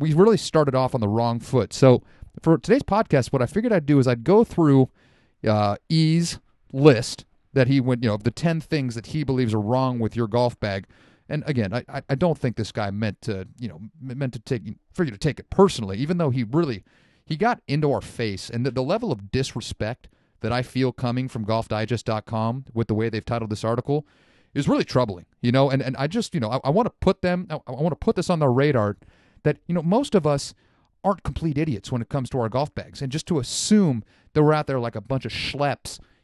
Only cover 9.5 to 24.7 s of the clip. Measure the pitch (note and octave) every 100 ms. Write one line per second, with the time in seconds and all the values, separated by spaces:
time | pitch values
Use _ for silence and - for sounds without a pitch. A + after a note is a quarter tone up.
9.5 | A2 G#2 B2+ C3 B2 A2 A2+ A2+ A#2+ B2
10.5 | - G#2+ G2 - _ _ _ - D3+ D3
11.5 | C3 G2+ A#2+ - C#3 - C3+ F3 D#3 B2+
12.5 | G#2+ G#2 - G2+ G2+ A2 F2+ - F#2+ F#2+
13.5 | - A#2+ D#3 G#3 - C3 B2+ C3+ A#2 -
14.5 | B2 F#2 - _ - E3 G2+ D3+ A#2 -
15.5 | - G3 - G2+ G2 D3 F3 D#3 B2+ A2
16.5 | D3 E3 G#2 - _ _ _ - D#3 A3
17.5 | B3 - F3 D3+ A#2 - - A2+ F#2+ -
18.5 | A#2 C3 B2 C3 G#3+ A#3 A#2 G2 B2+ C3
19.5 | B2 - - G#2+ A#2+ - _ _ _ A2+
20.5 | A#2+ B2+ B2+ B2+ - B2 B2 C3 A2+ G#2
21.5 | A2 A2 G#2+ A2 A#2 - A2 - A2+ A2
22.5 | B2+ C3+ A2+ A#2 G#2+ A2+ A2 - A#2+ A2
23.5 | G#2+ A2+ A#2 - D3 - _ _ _ _
24.5 | C3+ C#3+